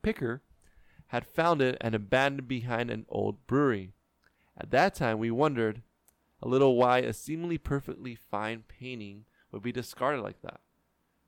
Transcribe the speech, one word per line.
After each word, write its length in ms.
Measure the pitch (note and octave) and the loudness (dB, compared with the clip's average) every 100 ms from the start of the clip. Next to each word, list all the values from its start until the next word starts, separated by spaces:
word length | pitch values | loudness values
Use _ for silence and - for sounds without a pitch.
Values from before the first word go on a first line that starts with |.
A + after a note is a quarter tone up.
picker 400 | G#3+ A3 A#2+ B2+ _ _ _ _ _ _ - | -4 -2 -4 -4 _ _ _ _ _ _ -6
had 200 | A#2+ - | -6 -4
found 340 | - E3+ D#3 | 0 2 4
it 160 | C3 B2+ | 4 2
and 120 | A2+ | -2
abandoned 540 | A2 G2+ B2+ C#3 C#3 B2 | -2 2 2 2 0 -6
behind 420 | B2+ A#2+ A#2 A#2+ | -6 -2 -2 -2
an 160 | A2 - | -6 -6
old 360 | G#2 G#2 G#2 - | -2 -2 -4 0
brewery. 480 | C3 C#3+ G#2 F#2 - _ _ _ _ _ - | 2 2 0 -6 -18 _ _ _ _ _ -16
At 140 | - | -2
that 240 | B2+ F#3+ - | 2 2 2
time, 240 | B2+ A2 | -2 0
we 100 | A#2 | 0
wondered 540 | A#2 D3+ B2 A2 A2 - _ _ _ _ - | 2 2 2 0 -2 -12 _ _ _ _ -10
a 60 | A#2+ | 0
little 300 | C3 C3+ B2 | 4 6 6
why 220 | B2 B2+ | 6 4
a 120 | A#2+ | 2
seemingly 440 | G#2+ - D#3+ E3+ E3 | -4 -8 -6 -4 -4
perfectly 580 | - C#3 - - B2 A#2 | -2 -4 -6 -12 -12 -14
fine 480 | - G#2 G#2+ A2+ A2+ | -8 -6 -4 -6 -12
painting 580 | - B2+ A#2+ G2+ G2+ A2 _ _ | -16 -12 -12 -12 -16 -20 _ _
would 120 | G#2 | -8
be 80 | A#2 | -6
discarded 480 | B2 - - B2+ C#3 | -6 -8 -2 -2 -2
like 200 | G2+ - | -6 -10
that. 180 | - - _ _ _ _ _ _ | -16 -18 _ _ _ _ _ _